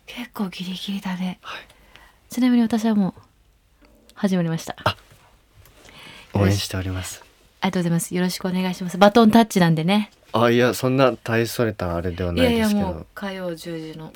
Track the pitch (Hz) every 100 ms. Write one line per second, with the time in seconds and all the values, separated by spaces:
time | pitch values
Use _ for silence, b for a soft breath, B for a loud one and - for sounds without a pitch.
0 | - - 240 - 196 - 180 185 - 196
1 | 190 185 185 180 - B B B B B
2 | B B - - 254 240 226 233 226 208
3 | 185 - - _ _ _ _ _ _ _
4 | _ - 202 185 165 165 - - - -
5 | _ _ _ _ _ _ - _ - B
6 | B B B 98 98 98 - 98 92 92
7 | 92 - - _ _ - 190 185 170 170
8 | - 175 180 - 185 180 185 180 180 180
9 | 202 240 226 226 226 196 170 160 160 208
10 | 202 _ _ 113 120 120 123 - 131 131
11 | 131 113 - 113 117 - 113 107 90 85
12 | 90 87 90 85 254 233 220 208 185 165
13 | - - 202 190 180 165 170 165 160 160
14 | 160